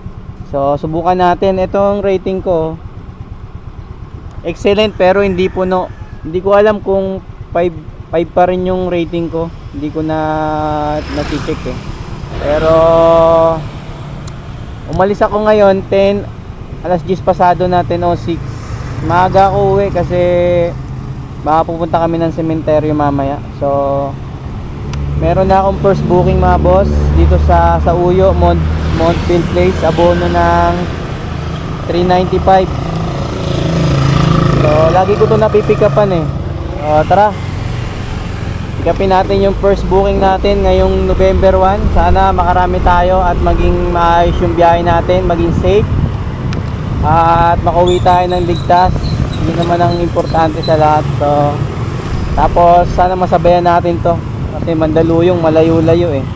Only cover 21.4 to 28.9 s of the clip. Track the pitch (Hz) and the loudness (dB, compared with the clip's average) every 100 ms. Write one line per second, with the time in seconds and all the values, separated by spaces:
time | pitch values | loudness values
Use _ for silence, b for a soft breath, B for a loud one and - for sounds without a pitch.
21.4 | 143 156 165 165 165 170 165 165 165 160 | 0 0 0 -4 -2 0 0 0 -2 -2
22.4 | 160 160 156 151 151 151 143 139 139 143 | -2 -2 0 0 0 0 0 0 -2 -6
23.4 | - - 143 139 139 139 139 135 - - | -10 -6 -2 -2 -2 -2 -4 -8 -12 -12
24.4 | - - - - - - - - 160 175 | -10 -10 -10 -10 -8 -6 -4 -2 0 0
25.4 | 190 190 196 190 196 185 147 175 180 185 | 2 2 2 0 0 0 2 2 2 2
26.4 | 180 180 175 185 202 - - - 170 180 | 2 2 4 4 2 2 2 4 4 4
27.4 | 180 175 170 170 185 170 175 180 190 175 | 4 4 4 2 0 2 2 4 4 4
28.4 | 175 175 156 - - | 2 2 0 -2 -2